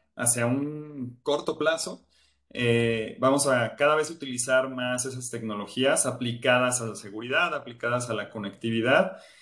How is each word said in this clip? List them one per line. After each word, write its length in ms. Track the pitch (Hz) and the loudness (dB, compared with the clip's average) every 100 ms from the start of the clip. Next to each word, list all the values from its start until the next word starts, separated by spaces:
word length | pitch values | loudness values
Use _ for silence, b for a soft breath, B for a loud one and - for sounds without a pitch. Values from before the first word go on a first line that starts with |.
| _ - | _ -2
hacia 300 | 117 117 120 | 0 2 2
un 760 | 135 147 151 151 147 123 - | 0 -2 -6 -10 -10 -10 -8
corto 340 | - 147 160 156 | -2 -2 -2 0
plazo, 500 | 156 165 180 - _ _ _ _ _ | 0 0 -4 -10 _ _ _ _ _
eh, 680 | - 120 117 117 113 110 - | -2 2 4 4 0 -4 0
vamos 280 | 127 143 143 | 2 4 4
a 280 | 123 113 - | 2 2 2
cada 200 | 147 156 | 4 4
vez 140 | 156 | 0
utilizar 600 | 170 135 123 135 131 131 | -6 -8 -4 2 4 2
más 360 | 127 123 123 131 | -2 -4 -2 -4
esas 240 | 123 123 | -6 -8
tecnologías 760 | 117 113 104 98 - 135 151 131 | -8 -6 -6 -6 0 2 2 0
aplicadas 760 | 120 123 120 131 123 123 120 | -2 -4 -2 2 4 4 0
a 40 | 113 | -4
la 80 | 107 | -8
seguridad, 580 | 104 104 120 147 175 | -12 -10 -2 0 0
aplicadas 560 | 147 127 117 117 123 123 | -2 -10 -6 -2 -2 -2
a 40 | |
la 160 | 107 98 | -6 -6
conectividad 880 | 110 101 - 117 113 117 151 185 B B B | -8 -10 -6 -4 0 4 4 4 B B B